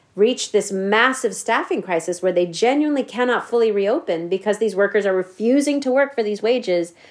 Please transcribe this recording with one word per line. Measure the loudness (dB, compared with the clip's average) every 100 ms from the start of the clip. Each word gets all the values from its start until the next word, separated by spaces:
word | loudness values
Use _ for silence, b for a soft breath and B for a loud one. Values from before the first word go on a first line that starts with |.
| b 0
reached | 0 0 -2
this | -2 -2
massive | -4 0 2 2 0 -4
staffing | -6 -2 -2 -2 -4
crisis | -2 -4 -2 -4
where | 0
they | 0 0
genuinely | 0 0 2 0 0
cannot | -4 -2 0 0 0
fully | 0 2
reopen | 2 0 0 -2 -4 -2
because | -2 0 0
these | 0 2
workers | 2 2 2
are | 0
refusing | -2 -2 2 2 2 0
to | 0
work | 0 0
for | -2
these | -4 -2
wages, | 0 0 0 -2 -2 -8 b